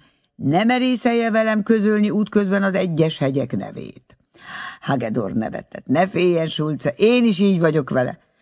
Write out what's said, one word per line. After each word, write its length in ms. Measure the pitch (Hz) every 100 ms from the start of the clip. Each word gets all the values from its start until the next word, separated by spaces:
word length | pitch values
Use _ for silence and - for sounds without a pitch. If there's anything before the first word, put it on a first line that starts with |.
| _ _ _ -
ne 280 | 135 170
merészelje 680 | 226 247 254 247 240 233 226
velem 320 | 220 220 214
közölni 460 | 202 226 208 214 208
útközben 540 | 202 214 208 196 196
az 120 | 196 185
egyes 420 | 185 151 160 -
hegyek 380 | 139 135 127 98
nevét.” 600 | - - - - _ _ _ _ - - - -
Hagedorn 560 | - 135 113 120 98 110
nevetett. 480 | - - - - -
„Ne 220 | 147 190
féljen, 400 | 175 180 165 160
Schulze, 460 | - 151 139 - -
én 280 | 214 247 233
is 140 | 180
így 200 | 202 180
vagyok 300 | 165 156 131
vele. 300 | 131 127 - _ _